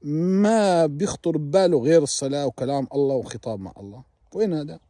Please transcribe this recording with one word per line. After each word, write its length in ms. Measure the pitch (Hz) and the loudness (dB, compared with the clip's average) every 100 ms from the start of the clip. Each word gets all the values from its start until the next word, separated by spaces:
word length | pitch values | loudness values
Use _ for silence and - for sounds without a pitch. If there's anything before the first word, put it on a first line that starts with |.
ما 840 | 147 151 175 190 208 226 202 175 160 | -6 -2 0 2 4 4 4 4 2
بيخطر 500 | 143 196 - 170 165 | 0 -4 -4 -2 -2
بباله 420 | 147 170 185 156 | 0 2 4 2
غير 240 | 123 165 | 4 4
الصلاة 440 | 143 - 135 143 143 | 4 -4 -4 -2 -4
وكلام 420 | - 127 139 131 | -4 -4 -2 -2
الله 200 | 139 139 | -2 0
وخطاب 460 | 135 110 113 120 107 | -2 -4 -10 -10 -10
مع 120 | 95 - | -10 -14
الله، 260 | 101 110 135 _ _ | -18 -18 -20 _ _
وين 180 | 185 214 | -4 -2
هذا؟ 280 | 160 151 165 _ | -2 -6 -14 _